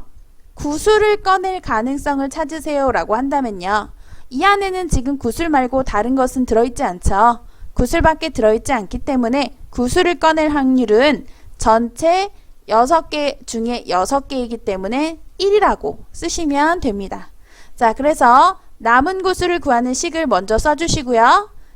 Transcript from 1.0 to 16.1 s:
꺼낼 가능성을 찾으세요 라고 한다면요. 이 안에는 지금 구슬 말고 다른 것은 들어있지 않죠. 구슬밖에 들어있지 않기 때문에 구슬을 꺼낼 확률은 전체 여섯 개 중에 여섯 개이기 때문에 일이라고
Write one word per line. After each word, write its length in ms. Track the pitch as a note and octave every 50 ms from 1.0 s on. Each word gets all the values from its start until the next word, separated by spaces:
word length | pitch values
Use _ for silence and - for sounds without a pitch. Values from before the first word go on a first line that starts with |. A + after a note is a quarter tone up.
| G#4+ G#4+ G#4 G#4 -
꺼낼 380 | F#4+ F#4+ G4 F#4 F#4+ F#4 F4+
가능성을 680 | - - A#3 G#3+ A3 B3+ C#4 C#4+ - D4 C#4+ C4+ C4+ C#4
찾으세요 600 | - D#4+ D#4+ C#4 D#4+ D#4 - D#4 D4 C#4 C4+ C4 A3+
라고 240 | F#3 E3 F#3 G#3
한다면요. 760 | A#3 C4+ C#4 D4 C#4+ C4 A#3 G3+ F3+ F3 F#3+ G#3 G#3+ G3+ - - - - - - - - -
이 140 | B3 C4 F4
안에는 440 | G4 G4+ G4+ G4 F#4+ F#4 F#4 F#4 D4+
지금 300 | - C#4 A#3 C4+ C#4+ C4+
구슬 300 | - - G#4+ - E4+ E4+
말고 360 | D4+ C4+ B3+ B3 C4+ C4 C4
다른 300 | - - D4+ D#4 B3 C4
것은 320 | C4 B3+ B3+ - C4+ B3+
들어있지 360 | - A#3 A3 A#3+ C4 B3+ - C#4
않죠. 640 | G3+ F3+ F3+ - - G3+ G3 A3 A#3+ A#3 A3+ - - - - - - -
구슬밖에 560 | - B3 A#3+ - E4+ D#4+ D#4+ D#4 D#4 D#4+ D#4+
들어있지 420 | - - - G#3+ A3 A3+ A3 - C4+
않기 260 | A#3 G3 F3+ - A#3+
때문에 560 | - - C4+ B3+ A#3+ A3+ B3+ C#4+ C4+ - - - - -
구슬을 480 | - - B3 B3 - F4+ F4+ F4 F4 -
꺼낼 320 | - D#4+ D#4+ D#4+ D4+ D#4
확률은 760 | D4 D4 C4+ C4 C4 B3+ B3 G#3 G#3+ A3 C4+ D4+ C4 F3+ - - - - - - -
전체 760 | - - A#3 A3 A3+ A#3 A3+ A3+ - D#4+ E4 F4 F#4+ G4 G4+ G4+ - - - - - _ -
여섯 400 | G#3 A3+ B3 C4 E4+ D#4+ D#4 -
개 300 | D#4 D4 D4 C#4 - - -
중에 380 | - - A3+ A3+ A#3+ A#3+ A#3 - -
여섯 400 | F3 F3+ F#3 - C4+ C#4 C4+ -
개이기 300 | C#4+ C4 B3 A3+ A#3 A3
때문에 600 | - G#3+ F#3+ F#3 F#3+ G3 A#3+ C4+ D#4 D#4+ E4 D4+ - - - -
일이라고 680 | F4+ G4+ G4+ G#4 F#4+ D4 G#3+ - - - - - - -